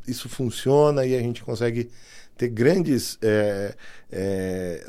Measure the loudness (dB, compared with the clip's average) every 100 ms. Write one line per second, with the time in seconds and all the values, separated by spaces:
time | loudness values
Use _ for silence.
0 | -8 -8 -8 -4 -4 -2 4 6 6 4
1 | 2 0 -2 -4 -6 -2 0 0 -4 -10
2 | -20 -20 -20 -4 -2 2 4 4 2 0
3 | 0 -2 2 4 2 0 -4 -8 -16 -18
4 | -12 -4 -2 -2 -2 -4 -6 -8